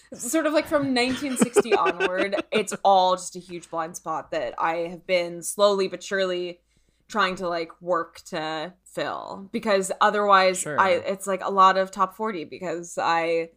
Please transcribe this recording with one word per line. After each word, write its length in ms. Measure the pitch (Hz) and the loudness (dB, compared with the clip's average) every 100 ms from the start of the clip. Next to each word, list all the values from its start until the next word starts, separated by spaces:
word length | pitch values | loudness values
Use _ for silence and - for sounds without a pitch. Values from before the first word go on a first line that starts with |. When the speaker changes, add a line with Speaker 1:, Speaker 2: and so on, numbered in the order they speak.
| _ | _
Speaker 1:
sort 320 | - 240 320 302 | -12 -2 0 2
of, 80 | |
like, 140 | 302 311 | 0 2
from 260 | 302 277 | 0 0
nineteen 420 | 247 247 247 277 247 | 2 0 -2 -4 -2
sixty 380 | 240 403 233 | -2 -2 -2
Speaker 2:
<laughs> 20 | 202 | 0
Speaker 1:
onward, 600 | 339 - 370 370 196 - - | 0 0 -2 -2 -2 -4 -2
it's 220 | 220 202 208 196 | -4 -2 0 4
all 300 | 196 185 180 | 6 4 0
just 200 | 180 185 | -4 -14
a 40 | |
huge 300 | 175 175 160 | -14 -16 -8
blind 240 | 165 160 175 | -8 -8 -8
spot 340 | 170 156 - | -8 -8 -6
that 220 | 165 123 - | -6 -4 -2
I 280 | 165 170 170 | -2 -2 -6
have 140 | 180 - | -8 -2
been 340 | 185 170 170 | 0 0 -6
slowly 460 | 165 - 202 196 190 | -10 2 4 4 0
but 160 | 180 | -6
surely 560 | - 196 190 180 180 175 _ _ _ _ _ | -6 -2 -2 -2 -6 -10 _ _ _ _ _
trying 260 | 226 185 185 | -2 -2 -2
to, 120 | 180 | -4
like, 220 | 170 165 - | -4 -6 -8
work 400 | 175 170 170 - - | -2 -2 -2 -10 -10
to 460 | 175 156 160 160 185 _ | -6 -4 -6 -8 -12 _
fill, 640 | - 147 78 53 190 196 | -6 -6 -6 -8 -12 -8
because 400 | 233 220 196 185 - | -6 2 2 2 2
otherwise 600 | 208 208 208 190 190 185 | 2 4 6 6 6 2
Speaker 3:
Sure. 200 | 156 143 | -2 2
Speaker 1:
I, 120 | 190 | 4
it's, 360 | 175 - 196 202 | 2 0 -6 -4
like, 160 | 185 | -4
a 60 | - | 0
lot 260 | 196 190 190 | 6 6 6
of 140 | 190 | 0
top 240 | 208 185 - | 0 -2 -2
forty 300 | 220 180 147 | -6 -6 -10
because 520 | 131 180 165 170 - | -10 -6 -6 -8 -2
I 480 | 113 165 165 165 165 | 0 2 2 0 -2